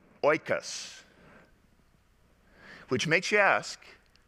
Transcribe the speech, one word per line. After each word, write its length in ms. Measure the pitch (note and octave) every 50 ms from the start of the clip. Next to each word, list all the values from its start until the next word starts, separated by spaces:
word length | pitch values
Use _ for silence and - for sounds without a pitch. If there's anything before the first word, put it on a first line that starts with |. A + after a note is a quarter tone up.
| _ _ _ _ -
oikos. 720 | C#3+ D#3 D#3 - - F#2+ - - - - - - - - - - _ _ _ - - - - - _ _ _ _ _ _ _ _ _ _ _ _ _ _ _ _ _ _ _ _ _ _ - - - - - - -
Which 180 | B2+ B2 -
makes 240 | D#3 D#3+ F#3+ F#3 -
you 60 | G#3+
ask, 420 | G#3 G3 F3+ A#2 A2 - - - - - - - - _ _ _ _ _